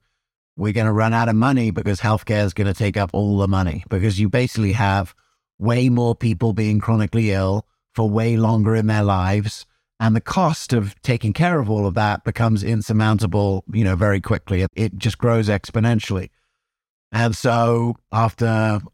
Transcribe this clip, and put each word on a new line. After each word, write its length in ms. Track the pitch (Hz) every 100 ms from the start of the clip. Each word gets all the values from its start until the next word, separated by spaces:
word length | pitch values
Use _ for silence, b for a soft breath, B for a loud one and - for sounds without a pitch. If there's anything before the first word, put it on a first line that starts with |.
| _ _ _ _ _ -
we're 160 | 104
gonna 180 | 110 110
run 220 | 107 113
out 160 | 117 117
of 40 |
money 360 | 110 127 131 113
because 300 | 92 101 98
healthcare 440 | 107 107 - 107
is 80 | 101
gonna 220 | - 98
take 240 | 95 101 101
up 120 | 95
all 240 | - 104 101
the 100 | 98
money, 360 | 95 90 76 -
because 320 | 95 107 95
you 80 | 104
basically 440 | 123 127 - 101
have 420 | 110 101 98 90 - _ _ _ -
way 300 | 104 120 127
more 260 | 120 120
people 380 | 113 117 92 113
being 280 | 101 107 104
chronically 500 | 117 110 101 113 110
ill 360 | 95 95 104 - _ _
for 160 | - 110
way 260 | 107 117 113
longer 400 | 110 113 107 113
in 120 | 107
their 140 | 107
lives. 640 | 101 95 92 104 104 - - _ _ -
And 140 | 113
the 60 | 110
cost 540 | - 190 170 160 -
of 260 | 120 101 -
taking 320 | - 117 110
care 260 | 123 175 165
of 120 | 107
all 160 | 107 98
of 80 |
that 300 | 98 107 101
becomes 380 | - - 117 107
insurmountable, 1000 | 101 110 107 107 110 104 104 101 101 95 -
you 100 | 110
know, 140 | 98 90
very 240 | 104 98
quickly. 420 | - 104 - 92
It, 80 | 95
it 240 | - 107 95
just 180 | 117 -
grows 320 | 120 117 110
exponentially. 800 | 98 - 113 113 113 - 98 78 _ _ _ _ _ _ _ _
And 240 | 107 117
so 640 | 104 127 117 117 117 117 117 _
after 720 | 110 113 - 117 110 110 104 -